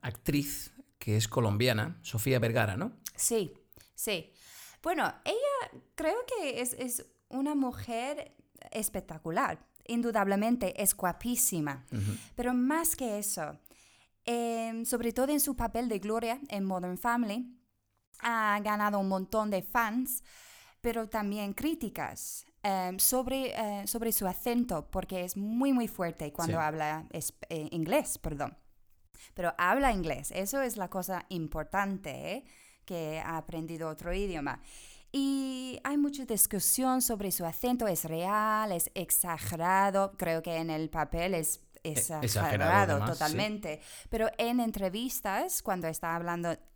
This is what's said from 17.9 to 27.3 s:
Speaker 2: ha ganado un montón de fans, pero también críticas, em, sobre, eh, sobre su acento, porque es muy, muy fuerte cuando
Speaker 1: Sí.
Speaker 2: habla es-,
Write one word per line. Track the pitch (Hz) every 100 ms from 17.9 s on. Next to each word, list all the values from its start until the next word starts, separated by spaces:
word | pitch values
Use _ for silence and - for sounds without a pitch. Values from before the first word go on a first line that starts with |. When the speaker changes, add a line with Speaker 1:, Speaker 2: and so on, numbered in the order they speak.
| _ _ -
Speaker 2:
ha | 233 226 214 208
ganado | 208 208 208 202
un | 196
montón | 190 190 220 214
de | 196
fans, | - 247 226 233 254 - - - - - - _
pero | 233 233 214
también | 220 202 208 202
críticas, | 196 285 320 214 - 139 - - - - _
em, | 202 190 185 190
sobre, | - 254 262 269 262 -
eh, | 214 202 202
sobre | 233 208
su | - 190
acento, | 180 247 240 240 165 -
porque | 190 185 185
es | 180 196
muy, | 208 233 277
muy | 247 214
fuerte | - 170 165 147
cuando | - 165 165
Speaker 1:
Sí. |
Speaker 2:
habla | 151 156 151 156 -
es-, | 165 -